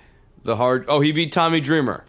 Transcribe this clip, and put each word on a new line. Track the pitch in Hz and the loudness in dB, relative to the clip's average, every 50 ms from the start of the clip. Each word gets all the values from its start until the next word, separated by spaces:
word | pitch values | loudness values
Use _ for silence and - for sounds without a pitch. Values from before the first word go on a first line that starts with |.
| _ _ _ _ _ _ _ - - | _ _ _ _ _ _ _ -10 -6
the | - 113 | -4 -2
hard, | 104 123 127 127 127 - | 0 0 0 0 0 0
oh, | - 147 147 | 0 0 2
he | 143 151 | 2 0
beat | 151 156 170 147 | 0 -2 -2 -2
Tommy | - 180 165 165 165 160 | 0 0 0 2 0 0
Dreamer. | 139 131 165 156 135 113 82 - - | 0 0 0 0 0 -2 -4 -6 -8